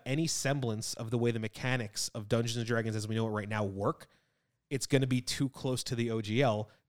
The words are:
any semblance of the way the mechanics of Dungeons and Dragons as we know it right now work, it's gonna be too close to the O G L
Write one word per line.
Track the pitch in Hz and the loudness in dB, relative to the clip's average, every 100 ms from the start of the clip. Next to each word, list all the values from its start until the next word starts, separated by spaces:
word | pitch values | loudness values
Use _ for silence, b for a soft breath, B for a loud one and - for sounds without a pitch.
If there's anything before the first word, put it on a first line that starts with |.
| - | -2
any | 139 165 | 0 0
semblance | - 135 139 123 107 - | 0 0 0 0 -2 -4
of | - 113 | -6 -2
the | 120 | 2
way | 120 | 2
the | 117 | 2
mechanics | 110 - 131 127 107 - - | -4 -4 0 0 -2 -4 -6
of | - 104 | -4 0
Dungeons | 117 117 117 | 0 2 -2
and | 113 | 0
Dragons | 117 110 107 | 0 0 -2
as | 107 | -2
we | |
know | 110 113 | 0 0
it | |
right | 107 101 | -2 -2
now | 107 | -2
work, | 104 98 107 165 - _ _ _ _ _ - | -2 0 0 -2 -8 _ _ _ _ _ -6
it's | 135 - | -4 2
gonna | 135 131 | 4 4
be | 127 | 0
too | - - 139 | 0 -2 -2
close | - 135 127 | -2 -4 -2
to | - | -2
the | 117 117 | -2 0
O | 110 | 0
G | 104 110 | 0 2
L | 135 107 107 b | 4 2 -2 b